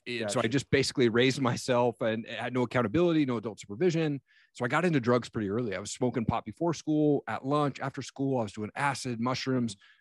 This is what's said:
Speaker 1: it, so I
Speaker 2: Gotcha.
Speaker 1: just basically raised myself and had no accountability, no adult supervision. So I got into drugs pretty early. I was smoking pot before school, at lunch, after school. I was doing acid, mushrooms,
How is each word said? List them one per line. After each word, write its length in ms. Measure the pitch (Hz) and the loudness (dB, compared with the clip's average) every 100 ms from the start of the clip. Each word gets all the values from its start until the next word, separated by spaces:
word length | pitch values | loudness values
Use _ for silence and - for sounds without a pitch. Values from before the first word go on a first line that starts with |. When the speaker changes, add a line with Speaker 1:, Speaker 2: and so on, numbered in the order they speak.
| - | -8
Speaker 1:
it, 260 | 120 107 | -4 -2
so 80 | 120 | 0
I 40 | |
Speaker 2:
Gotcha. 60 | 113 | 2
Speaker 1:
just 200 | 135 - | 0 2
basically 380 | 143 131 - 120 | 2 2 4 4
raised 320 | 117 135 131 | 6 4 2
myself 600 | 123 120 - 123 123 110 | 0 0 0 2 2 0
and 240 | 117 110 110 | -2 -2 -4
had 260 | 110 120 | -8 -4
no 100 | 127 | -2
accountability, 600 | 120 127 113 143 175 160 139 | 0 2 2 2 4 4 2
no 120 | 120 | 0
adult 220 | 110 101 | -4 -8
supervision. 600 | - 104 180 160 156 139 _ _ _ | -10 -2 0 2 0 -2 _ _ _
So 120 | - 120 | -6 -2
I 20 | |
got 180 | 151 165 | 2 2
into 140 | 147 | 2
drugs 300 | 117 123 120 | 4 2 2
pretty 200 | 120 101 | -4 -2
early. 260 | 110 120 92 | -2 -2 -4
I 40 | |
was 120 | 101 | -8
smoking 340 | - 127 120 110 | -4 -2 0 -2
pot 180 | 113 | -2
before 300 | 113 - 170 | -4 -4 -4
school, 500 | 156 - 151 151 143 - | -2 -2 2 4 2 0
at 180 | 110 135 | -6 -2
lunch, 340 | 147 143 - | 0 0 -2
after 220 | 135 139 | -8 -8
school. 380 | 127 - 135 127 | -10 -4 -2 -2
I 40 | |
was 100 | 107 | -2
doing 180 | 110 104 - | -6 -8 -4
acid, 440 | 143 131 127 113 | -2 -2 -4 -2
mushrooms, 560 | 123 127 131 131 120 98 _ _ | -2 -2 -2 0 -2 -6 _ _